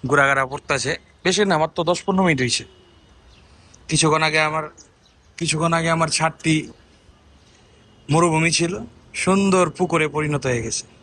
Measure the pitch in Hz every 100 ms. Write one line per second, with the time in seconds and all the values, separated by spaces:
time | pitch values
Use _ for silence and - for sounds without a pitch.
0 | 131 143 139 135 131 143 - 139 135 170
1 | _ _ 175 185 196 160 160 - 165 175
2 | - 190 185 143 123 - - - - -
3 | _ - - - - - - - - 156
4 | 156 156 160 156 156 156 151 - - _
5 | _ _ _ - 165 160 165 165 165 165
6 | 160 - 160 - 160 156 - - - _
7 | _ _ _ _ _ _ _ _ _ _
8 | - 151 170 160 165 165 170 202 233 -
9 | - - - 196 196 185 170 - 180 160
10 | 151 143 151 143 139 120 110 - - -